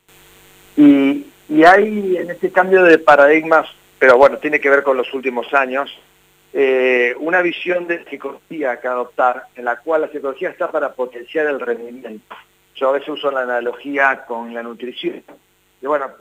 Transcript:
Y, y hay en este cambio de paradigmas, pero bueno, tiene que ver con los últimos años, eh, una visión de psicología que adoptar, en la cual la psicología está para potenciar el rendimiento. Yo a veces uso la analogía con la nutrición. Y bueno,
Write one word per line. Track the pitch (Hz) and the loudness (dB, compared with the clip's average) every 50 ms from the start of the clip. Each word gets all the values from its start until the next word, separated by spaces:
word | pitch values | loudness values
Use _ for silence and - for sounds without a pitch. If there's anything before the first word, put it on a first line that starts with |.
| _ _ _ _ _ _ _ _ _ _ _ _ _ _ _ | _ _ _ _ _ _ _ _ _ _ _ _ _ _ _
Y, | - 147 143 143 139 139 135 143 143 - - _ _ _ | 6 6 6 6 6 4 0 0 -4 -8 -14 _ _ _
y | - 151 156 160 | -2 2 6 6
hay | 170 190 202 208 220 214 208 196 190 180 | 8 8 6 4 0 -2 -4 -2 -2 -2
en | 170 165 175 | -2 -4 -8
este | 170 - - 180 | -6 -6 -6 -2
cambio | - 190 190 190 190 185 185 | 0 0 2 4 4 4 6
de | 175 160 | 6 6
paradigmas, | 156 - 156 147 139 143 143 156 160 160 160 160 156 139 - - _ _ _ _ _ | 6 6 4 6 6 6 6 4 2 2 2 2 0 0 -2 -10 _ _ _ _ _
pero | 139 131 123 | 4 6 6
bueno, | 123 139 135 120 - | 8 6 4 4 0
tiene | - 151 151 147 | -4 -4 -4 -2
que | 147 139 | 2 2
ver | 139 143 | 2 2
con | 139 139 135 | 2 0 0
los | 127 117 - - | 0 -2 -6 -8
últimos | 135 123 131 123 120 113 - 147 | -8 -6 -6 -6 -6 -6 -2 -2
años, | 139 135 127 127 135 139 120 - - _ _ _ _ _ _ _ _ _ _ | -2 -2 -2 -4 -6 -6 -8 -12 -20 _ _ _ _ _ _ _ _ _ _
eh, | - 143 135 135 131 127 127 127 127 123 120 120 123 - | -2 0 0 2 2 2 2 2 2 2 0 0 -2 -4
una | 147 165 180 185 180 | -4 -2 0 0 0
visión | 175 156 - - 175 180 180 175 | -2 -4 -6 -6 -6 -6 -4 -4
de | 170 170 165 - | -6 -8 -8 -10
psicología | - 147 131 - 135 131 - _ - 165 160 143 127 120 117 | -14 -14 -12 -12 -14 -14 -16 _ -16 -10 -6 -6 -6 -6 -6
que | - | -6
adoptar, | 127 127 123 120 120 _ - 131 123 123 131 127 - _ | -6 -6 -6 -6 -6 _ -2 0 0 -2 -4 -10 -18 _
en | 127 120 | -10 -8
la | 123 120 117 | -8 -8 -8
cual | _ 160 160 156 | _ -4 -4 -4
la | 151 135 | -4 -6
psicología | - 143 127 139 131 - 185 165 | -8 -10 -10 -10 -8 -8 -10 -12
está | 139 - 180 165 | -8 -8 -8 -6
para | - 156 143 131 - | -6 -6 -6 -6 -6
potenciar | - 127 123 127 120 117 - - 160 151 | -8 -10 -10 -10 -14 -18 -10 -6 -4 -4
el | 151 139 127 | -4 -4 -6
rendimiento. | 123 120 117 113 117 120 120 131 127 117 110 107 - _ - - _ _ _ _ _ _ _ - | -6 -8 -8 -8 -10 -14 -16 -16 -16 -18 -18 -18 -20 _ -20 -20 _ _ _ _ _ _ _ -4
Yo | 135 131 | -4 -2
a | |
veces | 139 143 139 - | -2 -4 -6 -8
uso | 147 135 147 143 | -10 -6 -6 -6
la | 139 131 | -4 -4
analogía | 127 123 123 120 120 123 120 - - 143 143 139 139 135 131 127 - | -4 -4 -6 -4 -6 -6 -8 -10 -12 -8 -4 -2 0 0 -2 -4 -8
con | - 120 117 117 117 117 | -10 -10 -10 -10 -10 -12
la | 117 | -12
nutrición. | 117 120 117 107 123 120 123 - - 175 - - - - - _ _ _ _ _ _ _ _ _ | -12 -12 -14 -12 -14 -14 -12 -10 -10 -10 -10 -10 -16 -20 -20 _ _ _ _ _ _ _ _ _
Y | 123 | -6
bueno, | 139 151 143 139 123 - - | -4 -4 -4 -4 -8 -12 -16